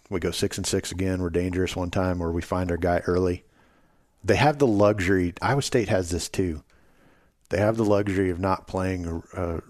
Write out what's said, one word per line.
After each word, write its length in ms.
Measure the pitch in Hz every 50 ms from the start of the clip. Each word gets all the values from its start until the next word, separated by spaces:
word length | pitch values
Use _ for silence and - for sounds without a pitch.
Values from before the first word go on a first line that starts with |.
| _ _
we 100 | 104 92
go 120 | - 90
six 260 | 85 - - 98 - -
and 80 | 95 -
six 240 | - 95 - -
again. 300 | - 87 95 95 92 92
We're 80 | 92 87
dangerous 460 | 82 87 90 92 87 92 92 87 -
one 160 | 92 90 87
time 280 | - 101 92 92 90 87
where 120 | 87 82
we 100 | 85 87
find 280 | 85 - 98 90 90 90
our 60 | 87 85
guy 220 | 85 87 87 87 - -
early. 360 | 90 90 92 90 87 85 - _ _ _ _ _ _ _ _ _ _ _ _ _ _ _ -
They 120 | 98 110
have 220 | 92 123 147 156 143
the 80 | 143 127
luxury, 640 | 107 98 104 104 107 104 90 90 101 92 90 87 85 -
Iowa 200 | - 98 127 143
State 280 | 131 - - 131 110 98
has 200 | 107 92 92 85
this 180 | 90 85 - -
too. 340 | - - 98 90 82 76 - _ _ _ _ _ _ _ _ _ _ _ _ _ _ _ _ _
They 100 | - 92
have 180 | 104 107 113 113
the 80 | 113
luxury 440 | 104 104 101 104 104 95 92 98 92
of 100 | 90 82
not 280 | 92 95 95 - - -
playing 560 | - 95 92 92 95 90 87 82 82 82 - - -
a, 80 | -
a 200 | 90 85 85 85 - -